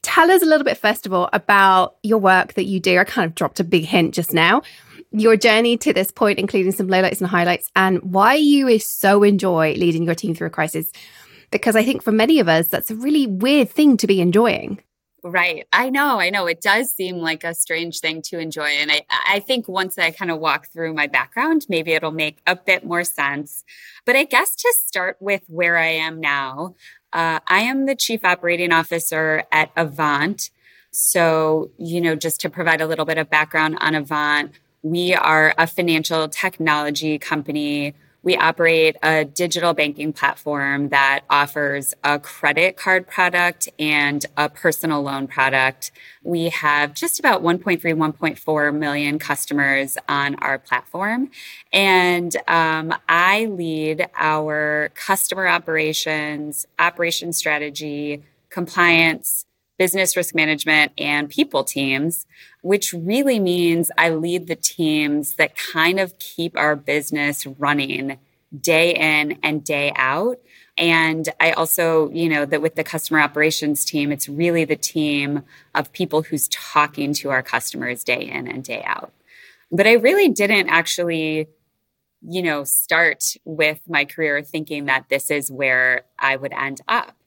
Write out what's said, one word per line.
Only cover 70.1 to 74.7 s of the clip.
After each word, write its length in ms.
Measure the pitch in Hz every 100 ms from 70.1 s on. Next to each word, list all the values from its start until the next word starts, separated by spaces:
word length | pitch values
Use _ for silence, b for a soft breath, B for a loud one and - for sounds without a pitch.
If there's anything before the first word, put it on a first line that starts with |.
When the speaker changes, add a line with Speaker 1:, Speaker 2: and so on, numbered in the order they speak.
| 147 220 247 b b b -
Speaker 2:
And 520 | 170 165 160 160 156 -
I 120 | 160
also, 580 | - 160 - 165 160 147
you 180 | 156 170
know, 160 | 151
that 180 | 143 151
with 140 | 156 -
the 80 |
customer 380 | 156 160 - 156
operations 640 | 143 147 156 156 151 143 -
team, 260 | 151 143
it's 160 | 143 -
really 380 | 143 170 170
the 100 | 156